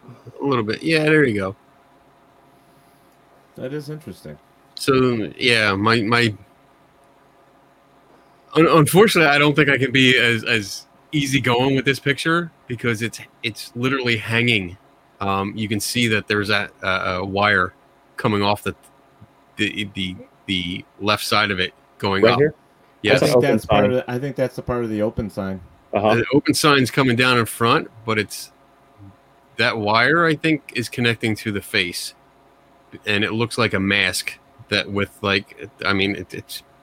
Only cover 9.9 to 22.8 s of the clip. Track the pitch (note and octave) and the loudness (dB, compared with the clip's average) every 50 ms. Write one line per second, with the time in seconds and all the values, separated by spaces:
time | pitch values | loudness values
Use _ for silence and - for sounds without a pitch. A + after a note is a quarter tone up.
9.9 | A#2+ C3+ C3 B2+ C3 A#2+ A#2+ A#2+ A#2 A2 - - A#2+ A2 G2+ G2 - - - _ | 2 4 4 4 4 4 4 2 2 0 0 -2 -2 -2 -2 -6 -12 -14 -16 _
10.9 | _ _ _ - - D3+ C#3 C3 C3+ C3+ A2+ B2 A#2+ A#2+ C3 C#3 C3+ C3+ A#2+ C#3 | _ _ _ -6 -4 -4 -2 0 -2 0 0 2 0 2 2 0 0 0 0 -2
11.9 | C3 - - C#3 C#3 - - E3 E3 F3 F3 D#3+ _ _ _ - B2 A2+ - A#2+ | -2 -2 -2 -4 -2 -2 -2 -2 -2 -2 -2 -6 _ _ _ -12 -10 -6 -4 -4
12.9 | A#2 G#2 A#2 G#2+ - - - - _ _ - A#2 G2+ - - - - A#2+ B2 B2+ | -2 -2 -4 -8 -8 -10 -18 -20 _ _ -10 -10 -10 -10 -14 -12 -8 -4 -2 -2
13.9 | C3+ C3+ B2 A#2+ A#2 G#2+ F#2+ G#2+ A#2 A#2 A#2 A#2+ A#2 G2+ F#2 F2 F#2 - _ _ | -2 -2 -2 -2 -2 -2 -2 -2 0 0 2 2 2 0 -2 -4 -12 -16 _ _
14.9 | _ _ _ _ _ - G2+ G2 G2 G2 G2 G#2 G2+ G#2+ A2 G2+ A2 G#2 - - | _ _ _ _ _ -8 -4 -4 -2 -2 -4 -4 -6 -6 -6 -4 -4 -4 -4 -4
15.9 | - B2 A#2+ A2+ A2 G#2 - - G#2 G#2 G2+ G2 G#2+ G2+ G2+ - - - F#2+ F#2+ | -2 0 0 0 0 0 -2 -2 -2 -2 0 0 -2 -2 -2 -6 -10 -8 -4 -4
16.9 | F#2 F#2 F2+ F#2+ F#2 F2+ G2 G2+ F#2+ G2 G2+ G#2 G2+ F#2+ F2+ F#2 - _ _ _ | -2 -2 -2 -4 -4 -4 -6 -4 -2 0 2 2 4 2 2 0 -4 _ _ _
17.9 | _ _ _ _ _ - - A#2 G#2 G2+ G2+ G2+ G#2 - - G2 - _ _ - | _ _ _ _ _ -4 -2 0 0 0 0 0 -2 -2 -4 -8 -10 _ _ -20
18.9 | _ _ _ _ _ - - - _ _ _ _ _ - G#2+ G2 - G#2+ G#2 G2 | _ _ _ _ _ -20 -20 -20 _ _ _ _ _ -4 -4 -4 -4 -6 -8 -8
19.9 | G2+ G2 F#2+ F#2 F#2 F2 - - _ _ _ - F#2+ F2+ F2 F2 F#2 - - _ | -6 -6 -6 -6 -8 -10 -16 -20 _ _ _ -4 -2 -2 -2 -4 -8 -10 -12 _
20.9 | _ - G2+ G#2 G#2+ - - - A2+ G#2 G#2+ G2+ G2 F2+ F#2 - - _ _ _ | _ -6 -2 -2 0 0 0 -2 0 0 2 0 0 -2 -4 -4 -6 _ _ _
21.9 | _ - A2+ G2 F#2+ F#2+ G#2 A2+ F2+ G2 D3 D#3 - _ _ _ _ _ | _ -4 -2 0 2 4 4 4 4 4 0 0 -2 _ _ _ _ _